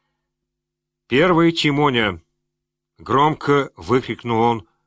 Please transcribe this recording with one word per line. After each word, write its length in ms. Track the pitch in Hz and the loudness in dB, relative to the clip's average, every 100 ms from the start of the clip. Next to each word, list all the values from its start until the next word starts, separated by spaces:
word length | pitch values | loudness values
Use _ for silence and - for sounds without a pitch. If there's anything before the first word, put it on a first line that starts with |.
| _ _ _ _ _ _ _ _ _ _ - | _ _ _ _ _ _ _ _ _ _ -4
Первый, 460 | 127 185 165 170 | 0 2 4 2
Тимоня!" — 680 | 165 151 143 147 120 104 87 _ _ _ _ _ _ _ _ | 0 -2 0 0 2 -2 -4 _ _ _ _ _ _ _ _
громко 760 | 82 127 151 151 - 143 135 - | -4 0 0 0 -2 0 -2 -8
выкрикнул 640 | 82 127 - 110 120 113 | -2 -2 -2 -8 -4 0
он, 280 | 117 113 - _ | 0 0 -6 _